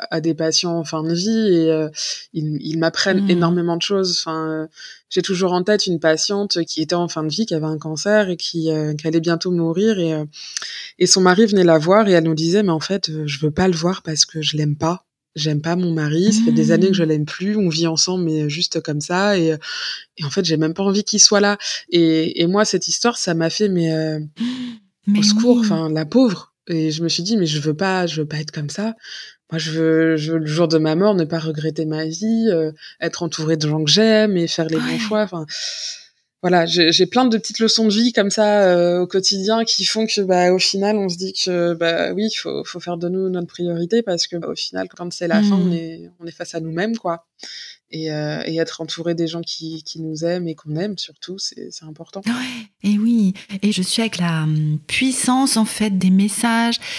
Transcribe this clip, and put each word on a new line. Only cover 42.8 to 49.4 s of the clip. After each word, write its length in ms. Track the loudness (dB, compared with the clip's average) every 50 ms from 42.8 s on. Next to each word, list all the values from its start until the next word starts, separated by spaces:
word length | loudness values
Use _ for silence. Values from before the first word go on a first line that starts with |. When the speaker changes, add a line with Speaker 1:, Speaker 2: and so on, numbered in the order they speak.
Speaker 1:
faire 180 | -8 -8 -6 -4
de 100 | -4 -4
nous 220 | -2 -2 -2 -2
notre 160 | -2 -4 -6
priorité 560 | -8 -8 -6 -4 -4 -2 -4 -2 0 0 0
parce 240 | 0 0 -2 -4 -4
que, 100 | -4 -6
bah, 120 | -8 -6 -8
au 60 | -8
final, 320 | -8 -8 -8 -6 -6 -8 -8 -10
quand 160 | -12 -12 -10
c'est 160 | -8 -6 -2
la 160 | 0 2 2
fin, 140 | 4 4 4
Speaker 2:
Hmm. 120 | 2 2 2
Speaker 1:
on 20 |
est, 380 | 0 -2 -4 -8 -12 -14 -18 -20 _ -16
on 60 | -16
est 40 | -14 -12
face 180 | -12 -12 -10 -8
à 60 | -8
nous-mêmes, 380 | -8 -6 -4 -4 -4 -4 -4 -4
quoi. 280 | -4 -6 -6 -6 _ _ _ _ -18 -18 -16 -16 -18 -18 -20 _ _ _
Et, 220 | -10 -8 -6 -6
euh, 300 | -4 -4 -4 -4 -6 -6 -6
et 120 | -4 -2 -2
être 240 | -2 -4 -6 -10
entouré 320 | -10 -10 -8 -6 -4 -4 -2
des 120 | -2 -2
gens 140 | -4 -4 -6